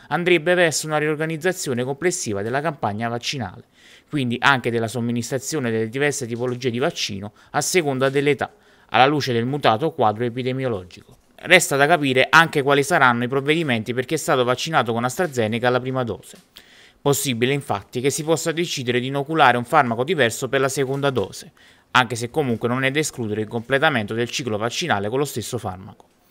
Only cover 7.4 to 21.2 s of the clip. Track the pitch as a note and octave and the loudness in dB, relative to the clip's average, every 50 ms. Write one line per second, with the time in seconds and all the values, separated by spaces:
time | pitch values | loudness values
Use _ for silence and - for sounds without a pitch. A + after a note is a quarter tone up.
7.4 | _ _ - C#3+ D3 - - F#3 D#3 C#3+ C3 B2+ C3+ C3+ C3+ C#3+ C#3 D3 C#3+ - | _ _ -6 -4 -2 0 0 0 0 0 0 0 0 0 2 2 2 2 0 0
8.4 | A#2+ - - _ _ _ _ _ _ - - A2+ B2+ C#3 D#3 D3 A#2 C3 A#2+ A2+ | -2 -8 -8 _ _ _ _ _ _ 2 4 6 6 6 4 2 0 0 0 0
9.4 | A#2 B2+ C#3+ D3 C3+ B2+ A2 G#2+ D#3 D#3+ - - A#2+ G#2+ G#2 G#2+ B2 A#2+ A2 C3 | -2 -2 -2 2 2 4 4 2 0 -2 0 2 2 2 2 0 -2 -4 -4 -4
10.4 | B2 B2+ B2+ C3+ C3+ B2+ A2+ F#2 F2+ F2 - - - _ - _ _ _ _ - | -4 -4 -4 -4 -4 -4 -4 -4 -8 -12 -18 -20 -20 _ -20 _ _ _ _ -8
11.4 | - A2 F3 F3 - - D3 C3+ C#3+ D3 F3 D3+ D3 C3+ B2+ B2+ C3+ - - D#3+ | 2 4 4 6 6 4 2 4 4 4 4 4 2 2 2 2 4 6 8 6
12.4 | E3 D#3 - D3+ B2+ C#3+ C#3+ C#3+ C#3 - F3+ D#3+ C3+ B2 A#2+ A#2 B2 A#2+ C3+ C#3 | 6 6 4 0 2 4 4 4 4 2 4 4 4 4 4 2 0 -2 -2 -2
13.4 | C3+ C#3+ D#3 E3+ E3 D3 A#2+ A2+ G#2 - A#2 B2+ A#2+ - D#3+ D3+ - - D3+ C3 | 0 0 0 0 0 0 0 -2 -2 -4 -4 -4 -4 -2 -4 -2 0 0 2 2
14.4 | B2 A#2+ B2+ - - D#3+ D#3+ C#3+ B2 A2+ A2+ A#2 A#2+ B2+ - - F#3 D#3+ C3+ B2 | 2 2 0 -2 -2 -2 0 0 0 0 -2 -2 -2 -2 -2 -2 -4 -2 0 0
15.4 | A2 G#2+ A2+ A#2 A#2+ B2 B2 B2+ B2 C3 C3 C3 B2 A2+ F#2 - - - - - | 0 0 0 0 0 2 0 0 -2 -2 -4 -4 -4 -4 -6 -8 -12 -18 -20 -20
16.4 | _ _ - - - _ - - - _ _ _ - C#3+ C#3 - - C#3+ A#2+ A2+ | _ _ -20 -20 -20 _ -20 -20 -20 _ _ _ 0 0 0 0 0 -4 -2 0
17.4 | B2 B2+ C#3+ C#3+ C3+ - A2 G2 - _ - B2+ A#2+ C#3+ C#3 - D3+ D#3 E3 D#3 | 0 0 0 -2 -2 -4 -6 -6 -6 _ -6 -4 -2 -2 -2 -2 -2 0 0 0
18.4 | - E3+ D#3 E3 F3 - - - B2+ A#2+ A#2+ B2 B2 C3 C#3 C#3+ C3+ D3 D#3+ D#3+ | 0 -2 -4 -4 -4 -4 -6 -6 -4 -2 -2 -2 -2 -2 -4 -4 -4 -2 2 4
19.4 | D3 B2+ A#2+ A#2+ A#2+ - E3 D#3 C#3 A#2+ A#2 A2 C3 D3+ F#3+ D3+ B2 A2+ G#2+ - | 6 6 4 4 0 2 4 4 4 2 0 -2 -2 0 2 2 2 2 0 -2
20.4 | C3+ A#2+ C3 C#3 C3+ C3+ - C#3+ C3+ B2+ C3+ C#3 C#3 C#3 C3+ A#2 | -4 -2 0 0 0 0 0 -2 -2 -2 -2 -2 -2 -2 0 -2